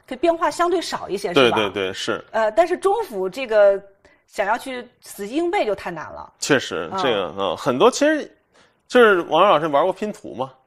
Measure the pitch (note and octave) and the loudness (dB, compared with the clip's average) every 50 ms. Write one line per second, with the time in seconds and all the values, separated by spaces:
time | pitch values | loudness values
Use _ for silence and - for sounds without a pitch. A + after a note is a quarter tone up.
0 | _ - C4 A#3 - E4 E4 E4 F4 D4+ D4 - E4+ F4 F#4 E4+ D#4 - - - | _ -14 -8 -2 0 0 2 2 0 -2 0 0 0 0 0 -2 -2 -4 -8 -8
1 | - - F3+ G3 - F#3+ F3 C#3+ C3 A#2 - A2 G#2+ G2 F#2 G2+ F#2+ F#2 F#2+ - | -8 -6 -8 -6 -4 0 4 6 6 6 4 2 0 -2 -2 -2 -4 -4 -4 -6
2 | - - G#2+ E2 - _ - A3 A3 G#3+ A3 D#4+ F4+ E4 F4+ B3+ - F#4+ G4+ A#4 | -6 -4 -6 -6 -6 _ -4 -2 -2 0 2 2 2 2 0 -2 0 0 0 0
3 | G#4+ - A3+ F#3+ F#3+ F#3+ F3+ C4 C4+ A3 A3 G#3 G3+ G3+ G3 G3 - - _ _ | -2 -6 -6 -6 -6 -6 -6 -8 -6 0 4 6 6 6 6 2 -4 -14 _ _
4 | _ _ _ _ _ _ - - G3+ G3 A3+ B3+ - C4+ B3+ B3 A3+ A#3+ _ _ | _ _ _ _ _ _ -6 -4 -2 -2 -2 -4 -4 -8 -10 -10 -12 -14 _ _
5 | _ - - - G3+ G3+ B3 D#4 E4+ F4 F#4+ G4+ D4 G#3+ G3 - - G3 E3+ D#3 | _ -20 -14 -12 -10 -6 -4 -4 -2 -2 -2 -2 -2 -2 -2 -4 -6 -12 -10 -10
6 | C#3+ G#2 D2+ D2+ - - _ - - - D3 A#2+ - - F#2+ E2 F2 D#2+ - - | -12 -14 -14 -16 -16 -18 _ -10 -2 0 0 0 0 -2 -6 -6 -6 -6 -6 -4
7 | - C3+ A2 G2 F#2 D#2+ D#2+ G2 G2 F2+ D#2+ - - C#3+ A#2+ C3+ F#3+ B3 - - | -2 -2 0 -2 -2 -4 -4 -4 -2 -2 -2 -2 -2 -2 0 4 4 2 4 2
8 | C#4 D4+ D#4+ D4 - - _ _ _ _ _ _ _ _ _ _ _ - - B3 | 0 0 0 -2 -6 -10 _ _ _ _ _ _ _ _ _ _ _ 0 4 6
9 | A#3+ G#3+ G3 F3 D#3+ - D3 D#3+ F#3+ G#3 F3 D3 E3 D#3+ C#3 C#3 D#3+ F#3+ F#3 - | 6 6 6 4 0 0 2 4 6 6 4 4 2 2 0 2 2 0 -2 -4
10 | G#3+ G#3+ - - - - - G#2+ C3 B2+ - _ _ | -6 -8 -8 -10 -14 -14 -8 -8 -10 -10 -10 _ _